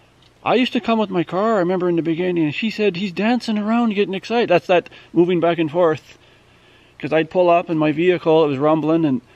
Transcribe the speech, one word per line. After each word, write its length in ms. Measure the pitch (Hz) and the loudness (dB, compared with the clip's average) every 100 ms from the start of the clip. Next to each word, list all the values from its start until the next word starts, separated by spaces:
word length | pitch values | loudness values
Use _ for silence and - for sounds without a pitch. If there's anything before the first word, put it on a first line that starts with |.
| _ _ _ _ | _ _ _ _
I 120 | - 214 | -2 0
used 160 | 254 | 0
to 80 | 254 | -2
come 180 | - 226 | -2 -2
with 120 | 202 | -2
my 120 | 180 | -4
car, 320 | 156 175 220 | -4 -2 0
I 40 | 214 | 0
remember 280 | 175 185 180 | 0 0 0
in 60 | |
the 80 | 170 | 0
beginning, 400 | 156 165 185 170 | -2 -2 -2 0
and 100 | 151 | -2
she 160 | 139 220 | -2 -6
said, 280 | 202 208 170 | -2 -2 -2
"He's 160 | 202 | -6
dancing 440 | 170 214 247 - 208 | -4 -2 -2 -2 -4
around 380 | 208 233 233 | -2 0 0
getting 200 | 196 196 | 0 -2
excited." 360 | 190 - 233 190 | -4 -4 -2 2
That's 160 | 175 - | 0 2
that 240 | 175 - - - | 0 0 -18 -6
moving 260 | 170 175 175 | 0 2 2
back 200 | 165 170 | 0 0
and 120 | 160 | -2
forth. 480 | 165 170 156 - - _ _ _ _ _ _ _ - | 2 0 0 -8 -20 _ _ _ _ _ _ _ -12
'Cause 140 | 147 | -2
I'd 180 | 156 156 | 0 0
pull 180 | 185 180 | 0 2
up 220 | 170 180 | 2 0
in 80 | 160 | -2
my 140 | 151 | 0
vehicle, 520 | 151 180 175 170 160 | 0 0 0 2 2
it 40 | 151 | 2
was 100 | 131 | 0
rumbling, 460 | 151 160 151 165 | 0 0 0 0
and 160 | 156 123 _ | 0 -2 _